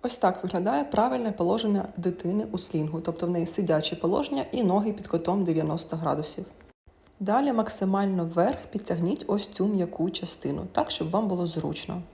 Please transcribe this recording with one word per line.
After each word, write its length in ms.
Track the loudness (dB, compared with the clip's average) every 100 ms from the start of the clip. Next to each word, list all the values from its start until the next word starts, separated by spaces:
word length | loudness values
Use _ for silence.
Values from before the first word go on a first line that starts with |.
Ось 160 | -4 2
так 240 | 2 2
виглядає 420 | -2 0 2 2
правильне 480 | 2 2 2 2 -2
положення 560 | 0 2 2 2 0 0 -2
дитини 500 | -2 -2 -2 -2 -2
у 60 | -6
слінгу, 420 | -2 -2 -2 -2
тобто 260 | -4 -2 0
в 40 |
неї 160 | 0 0
сидяче 500 | 0 2 2 2 -2
положення 480 | 2 2 0 -4 -2
і 100 | 2
ноги 300 | 4 4 2
під 160 | -4 -2
кутом 360 | -2 0 0
дев'яносто 520 | 2 2 0 -2 -4 -4
градусів. 480 | 0 -2 -4 -8 -12 -16 -20 _ -20 _ -20 _
Далі 320 | 2 4 4
максимально 720 | 2 0 0 2 2 2 2
вверх 340 | 2 4 2 2 -6
підтягніть 540 | -8 -2 0 2 0 0
ось 220 | -2 -2
цю 180 | 0 2
м'яку 440 | 2 0 0 -2
частину, 560 | -2 -6 -6 -4 -4 -2
так, 180 | -2 0
щоб 200 | -2 0
вам 180 | 0 0
було 180 | 0 -2
зручно. 560 | -2 -4 -6 -8 -8 -10